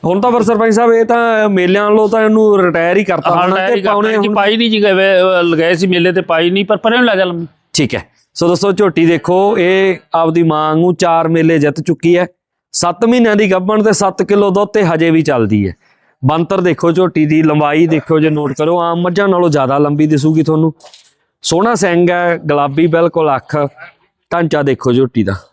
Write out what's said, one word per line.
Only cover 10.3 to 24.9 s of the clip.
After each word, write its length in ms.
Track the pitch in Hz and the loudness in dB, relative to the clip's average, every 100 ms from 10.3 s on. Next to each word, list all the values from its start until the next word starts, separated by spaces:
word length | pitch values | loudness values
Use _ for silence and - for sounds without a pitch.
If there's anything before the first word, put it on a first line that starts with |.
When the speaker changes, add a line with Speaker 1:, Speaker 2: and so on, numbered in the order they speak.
| 165 | 0
Speaker 1:
ਮਾਂ 260 | 165 151 156 | 0 0 -2
ਵਾਂਗੂ 240 | 156 175 | 0 0
ਚਾਰ 360 | 175 180 165 160 | 0 0 0 0
ਮੇਲੇ 300 | 165 160 160 | 0 2 2
ਜਿੱਤ 220 | 147 143 | 0 -2
ਚੁੱਕੀ 380 | 160 156 165 175 | -6 -2 0 0
ਹੈ। 80 | 175 _ _ _ _ | 0 _ _ _ _
ਸੱਤ 320 | - 175 175 | -4 -4 -2
ਮਹੀਨਿਆਂ 320 | 226 247 233 208 | 0 2 2 2
ਦੀ 160 | 208 | 0
ਗੱਭਣ 300 | 185 185 214 | 0 -2 0
ਤੇ 100 | 208 | 0
ਸੱਤ 300 | 208 196 - | 0 -2 -2
ਕਿਲੋ 280 | 185 202 202 | -2 0 0
ਦੁੱਧ 180 | 190 202 | 0 -2
ਤੇ 100 | 214 | 0
ਹਜੇ 260 | 185 160 165 | 0 0 2
ਵੀ 120 | 160 | 2
ਚੱਲਦੀ 460 | 156 131 110 107 95 | 0 0 0 0 -2
ਹੈ। 80 | 85 _ _ _ _ | -6 _ _ _ _
ਬੰਤਰ 360 | 131 160 170 196 | -2 -2 -2 -2
ਦੇਖੋ 320 | 180 156 170 | -2 0 0
ਝੋਟੀ 340 | 170 180 160 151 | 0 0 0 0
ਦੀ, 160 | 156 | 2
ਲੰਬਾਈ 440 | 156 151 147 151 165 | 2 2 0 2 2
ਦੇਖੋ, 340 | 156 - 160 | 0 0 0
ਜੇ 100 | 156 | 0
ਨੋਟ 220 | 151 147 | -2 -4
ਕਰੋ, 280 | 131 156 175 | -4 -2 -2
ਆਮ 200 | 170 170 | -2 -2
ਮੱਝਾਂ 280 | 175 175 202 | -2 -2 0
ਨਾਲੋਂ 200 | 180 175 | 2 2
ਜ਼ਿਆਦਾ 300 | 147 131 139 | 0 0 0
ਲੰਬੀ 280 | 147 147 151 | 0 0 0
ਦਿਸੂਗੀ 360 | 151 156 160 | 0 0 0
ਤੁਹਾਨੂੰ। 320 | 156 156 160 - - - - _ _ _ | 0 0 0 -4 -20 -20 -20 _ _ _
ਸੋਹਣਾ 320 | - 165 220 | -4 -2 0
ਸਿੰਗ 360 | 226 185 170 175 | 0 0 2 2
ਹੈ, 260 | 175 175 170 | 0 -2 -4
ਗੁਲਾਬੀ 500 | 160 143 143 139 165 | -2 -2 0 0 0
ਬਿਲਕੁਲ 500 | 165 165 165 156 135 | 2 0 0 -2 -2
ਅੱਖ, 320 | - 151 143 - - _ _ _ _ | -4 -4 -4 -8 -20 _ _ _ _
ਢਾਂਚਾ 300 | 170 165 151 | -4 -2 0
ਦੇਖੋ 300 | 143 127 131 | 0 -2 0